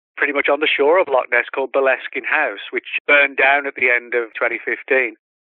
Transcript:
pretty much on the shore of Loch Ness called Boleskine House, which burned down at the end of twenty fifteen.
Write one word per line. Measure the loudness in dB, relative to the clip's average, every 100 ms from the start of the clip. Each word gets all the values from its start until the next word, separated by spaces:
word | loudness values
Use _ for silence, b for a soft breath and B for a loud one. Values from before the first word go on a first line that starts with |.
| _ -4
pretty | -2
much | 0 0
on | 0
the | 0
shore | 2 4 4
of | 4
Loch | 0 2
Ness | -2 -2
called | -6 -2
Boleskine | 0 2 0 -4 -8 -4
House, | -2 -2 -4 -8
which | -10 -8 -8 2
burned | 4 4 2
down | 2 2 0
at | -2
the | 0
end | 0 0 -4
of | -4
twenty | -4 -4 -4
fifteen. | -6 -8 0 0 0 -8 _ _